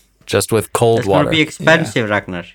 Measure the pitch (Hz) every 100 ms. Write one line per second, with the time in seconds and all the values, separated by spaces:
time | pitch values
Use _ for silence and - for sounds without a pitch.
0 | _ _ - 104 - 110 - - 117 113
1 | 98 95 - 160 151 - 156 165 151 131
2 | 104 101 95 87 87